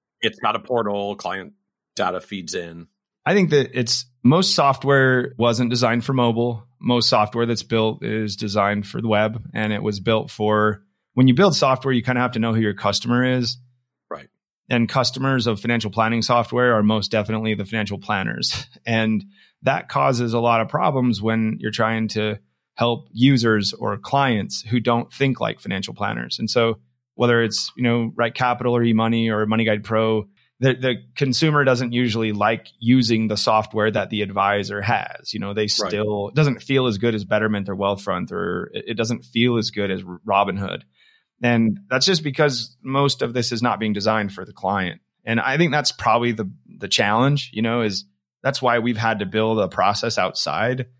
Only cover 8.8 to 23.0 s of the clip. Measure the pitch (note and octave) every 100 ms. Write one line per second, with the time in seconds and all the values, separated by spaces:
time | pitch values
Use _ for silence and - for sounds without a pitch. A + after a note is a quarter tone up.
8.8 | G2+ A#2+ A2+ G#2 G#2+ A2+ - A2 G#2+ G#2
9.8 | G#2 G2+ F#2+ A2 - - G#2+ G#2+ G#2+ G#2
10.8 | _ _ _ - C3 B2 G3 D3+ C#3 C3
11.8 | C#3 B2+ A#2+ B2 B2 A#2 A#2 A2+ A2 G2
12.8 | - - A#2+ A#2+ B2+ B2+ A#2 - _ _
13.8 | _ _ _ - - _ _ _ _ B2
14.8 | A#2 C3+ A#2+ B2+ C3+ C3 A#2 G#2 A2+ A#2
15.8 | A2 G#2 A2 A#2 A2 A#2+ A#2 A#2+ B2 A2+
16.8 | G#2 A2 G2+ A2+ G#2 A2 A2 G#2 G2 A2
17.8 | G#2 G2+ - G2+ G#2 A1+ - - - -
18.8 | - A2+ A2 G#2+ - _ _ _ B2+ C3+
19.8 | - C#3+ C#3 A#2+ A#2+ A#2 A#2 A#2 A2+ D#3+
20.8 | F#3 C3+ B2 G#2 A2 A2+ A2 A2 G#2+ G#2+
21.8 | A2+ A2+ A2 G#2+ G#2+ G#2 _ _ _ -
22.8 | A#2+ A#2+